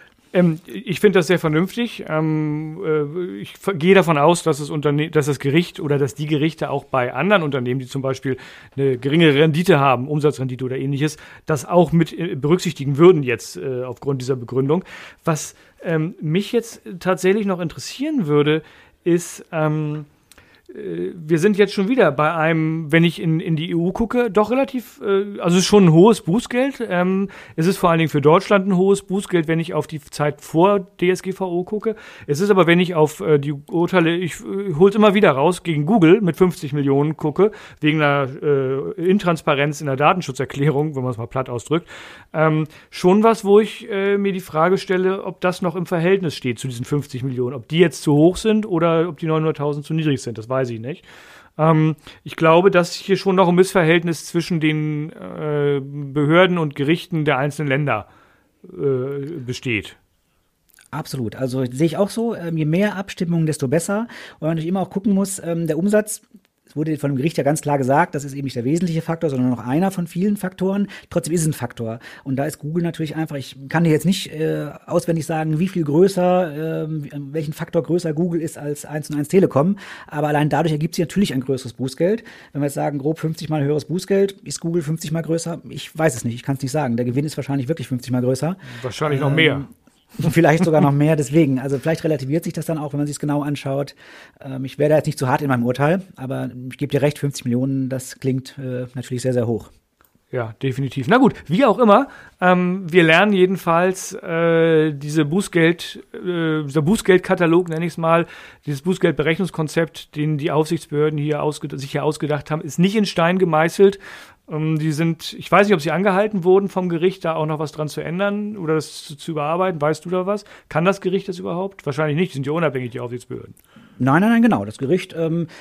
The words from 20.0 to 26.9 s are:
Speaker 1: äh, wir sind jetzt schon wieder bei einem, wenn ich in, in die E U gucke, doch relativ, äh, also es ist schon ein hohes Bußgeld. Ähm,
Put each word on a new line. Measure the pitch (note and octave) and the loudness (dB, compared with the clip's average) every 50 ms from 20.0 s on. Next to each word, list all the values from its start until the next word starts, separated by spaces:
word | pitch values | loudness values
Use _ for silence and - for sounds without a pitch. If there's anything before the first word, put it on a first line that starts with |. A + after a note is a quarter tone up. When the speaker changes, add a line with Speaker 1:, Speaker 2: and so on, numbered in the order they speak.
| D3 C#3+ _ _ _ _ - - _ _ _ _ _ - | -10 -14 _ _ _ _ -20 -20 _ _ _ _ _ -20
Speaker 1:
äh, | - - - F#3 E3 E3+ F3+ F#3+ - | -16 -12 -10 -8 -6 -6 -6 -6 -8
wir | F3 D#3 D3+ E3+ D3+ | -10 -2 0 0 2
sind | E3+ G#3+ G3+ F#3+ | 4 2 4 4
jetzt | G#3 G3 - | 2 2 2
schon | G#3+ F#3+ G3+ | -2 0 2
wieder | C4+ B3+ G3 D#3 | 4 4 4 4
bei | C3 C#3+ D3+ D#3 | 4 2 0 0
einem, | E3+ E3 D#3 E3 E3 D#3+ D#3 D#3 D#3+ D#3+ D#3+ C#3+ | 0 0 0 2 2 0 0 -2 -2 -4 -2 2
wenn | D#3+ E3 E3+ | 4 4 4
ich | E3+ - G3+ | 4 2 0
in, | G3+ D#3+ D#3+ E3 | -2 0 0 0
in | F#3 F3 D#3+ | 0 0 -2
die | D3 E3 F#3 | -2 -2 -2
E | F3 | -2
U | E3 E3+ F#3+ | 0 0 -2
gucke, | F3+ - A#3 G#3 - B3 A#3+ A3+ | 0 -2 -2 0 0 -2 -2 2
doch | F3 G#3 G#3 G#3 | 2 2 2 2
relativ, | B3 C4+ C4+ C4+ - B3 - - - - | 2 0 0 -2 -4 -8 -10 -10 -16 -8
äh, | - G3+ G3 G3 G#3 G3+ G3+ - | -2 0 0 0 0 -2 -6 -4
also | - E3+ F3 | 0 2 2
es | F#3 F3 | 2 4
ist | |
schon | - G#3 G#3 F#3+ | 6 6 8 8
ein | E3 | 8
hohes | D#3 E3 F#3+ A#3 A3 - | 8 8 8 8 6 4
Bußgeld. | - D#3+ F3+ A#3+ - - B3 B3 C4 C#4 C4+ - A#3 | 2 0 0 0 -2 -2 0 0 0 0 -2 -6 -6
Ähm, | G3+ | -2